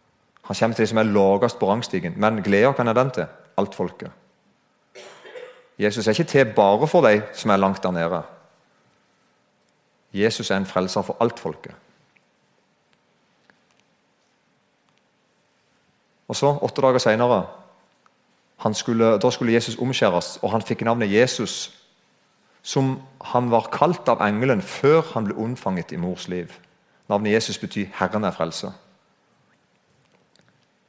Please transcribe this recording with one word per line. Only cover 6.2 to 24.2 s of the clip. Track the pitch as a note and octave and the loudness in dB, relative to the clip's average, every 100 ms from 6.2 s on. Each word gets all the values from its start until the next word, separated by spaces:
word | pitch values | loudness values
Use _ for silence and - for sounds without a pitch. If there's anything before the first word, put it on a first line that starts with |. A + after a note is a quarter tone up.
| D#3+ | 2
til | C#3 A#2+ G#2 | 4 4 4
bare | G2 G#2+ D3+ | 4 4 2
for | F3 | 4
de | A#2+ G#2 G#2 | 6 4 0
som | - A2 | -6 0
er | G2 | 2
langt | G2 F#2+ | 2 0
der | F#2 | -4
nede. | F2 E2+ F2 - - _ _ _ _ _ _ _ _ _ _ _ _ _ _ _ _ _ | -2 -2 -4 -8 -18 _ _ _ _ _ _ _ _ _ _ _ _ _ _ _ _ _
Jesus | G2 A2 - - | 0 0 0 -4
er | G2 | -2
en | F#2 | -2
frelser | F#2 F#2 G#2 | -2 -2 -4
for | F#2+ - | -4 -2
alt | A#2 - | -2 -2
folket. | - D2+ - - _ _ _ _ _ _ _ _ _ _ _ _ _ _ _ _ _ _ _ _ _ _ _ _ _ _ _ _ _ _ _ _ _ _ _ _ _ _ _ _ _ _ _ _ - | -10 -10 -16 -20 _ _ _ _ _ _ _ _ _ _ _ _ _ _ _ _ _ _ _ _ _ _ _ _ _ _ _ _ _ _ _ _ _ _ _ _ _ _ _ _ _ _ _ _ -10
Og | - | -2
så, | C#3+ C#3+ | 0 0
åtte | A#2+ - | -2 0
dager | C3 B2+ | 2 4
senere, | A2+ A2 B2 G#2 F#2 - - _ _ _ _ _ _ _ _ - | 2 2 2 2 -2 -10 -20 _ _ _ _ _ _ _ _ -6
han | A2 | -4
skulle, | G#2 - A2+ A2+ G#2+ | -4 -2 2 4 4
da | B2 | 2
skulle | - A#2 | 0 0
Jesus | A#2 A2 G#2+ | 0 0 -4
omskjæres, | B2 B2+ G#2+ F2 - - | -4 0 2 0 -4 -6
og | G2+ | -4
han | A2 | -2
fikk | - A2+ A2+ | -2 -4 0
navnet | A#2+ G#2 | 0 2
Jesus, | G#2 B2+ - G#2 - - - _ _ _ _ _ _ _ _ | 4 2 0 -6 -6 -12 -16 _ _ _ _ _ _ _ _
som | - C#3+ C3+ C3 - - - | -6 -2 -2 -4 -12 -18 -2
han | B2 B2 | -2 2
var | A2+ - | 0 0
kalt | - D#3 E3+ - | 0 0 0 0
av | A#2 | 2